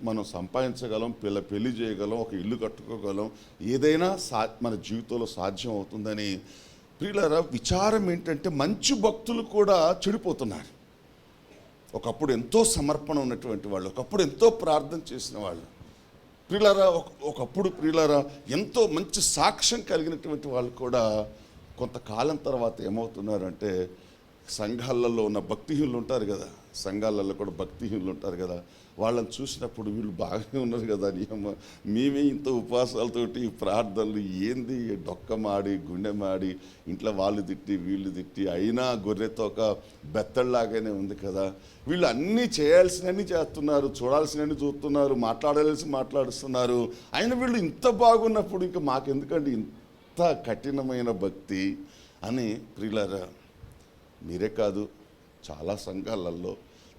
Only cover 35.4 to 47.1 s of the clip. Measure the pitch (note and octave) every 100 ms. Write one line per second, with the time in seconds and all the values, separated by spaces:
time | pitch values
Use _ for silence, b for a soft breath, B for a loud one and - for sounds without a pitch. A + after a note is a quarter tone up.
35.4 | G#2+ G2+ G2+ F#2+ D#2+ F2+ G#2 G#2 G2 F#2+
36.4 | F#2+ F#2 B B B E2+ G2 G2+ F#2+ G#2
37.4 | F2+ F#2+ - G2 F2 G2 F#2+ F2 F2+ -
38.4 | F#2+ F2 G#2 A#2 B2+ A#2 G2 G2+ A2 A2
39.4 | G#2+ - A2 G2 B B - A2 - -
40.4 | B2+ B2 A2+ A2 A2 G2+ G2 G2 G2 F#2+
41.4 | F#2+ F#2+ B B B F3 E3 A#2 E3+ A3+
42.4 | A#3+ - D3 F3 F#3 F3+ F#3 F#3 F#3 E3+
43.4 | D#3 - D3 D3 C#3 C3 B2 C#3+ D3+ D3+
44.4 | D3+ D3+ C#3+ C#3+ D3 C#3+ C#3 C3 A2+ A2+
45.4 | D3+ D3 D3+ D3+ D#3+ C3+ C3 C#3 B2+ A#2
46.4 | C3+ B2+ B2 B2 A#2 B B